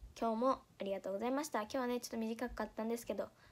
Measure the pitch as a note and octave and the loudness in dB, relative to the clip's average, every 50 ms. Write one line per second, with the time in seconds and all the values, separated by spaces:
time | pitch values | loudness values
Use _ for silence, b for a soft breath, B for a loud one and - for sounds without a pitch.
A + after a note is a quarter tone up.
0 | - - - - A#3 A3+ A3 A3 B3 C4+ B3+ - - - - - G3+ G3 G3 F#3+ | -18 -16 -4 0 2 2 2 4 4 4 4 2 -2 -12 -10 -6 -2 -2 -2 -2
1 | - F#3+ G3 G3 A3+ A3+ C4 D4 D#4 D#4 - A3 G#3+ G#3+ - C4+ B3 A#3+ B3 A#3+ | -2 -2 -2 0 0 2 2 2 0 2 0 0 0 2 0 0 2 2 0 0
2 | A#3+ - - A3+ A3+ A3 A3+ A3+ B3+ A#3+ - - G#3+ G#3 - - A3 A3+ A#3 A#3+ | -2 -4 -2 -2 -2 -2 0 -2 -2 -4 -2 -4 -4 -4 -2 -4 -2 -2 -2 -2
3 | - - G#3+ G3+ - - b b b b | -2 -4 -2 -2 -2 -6 b b b b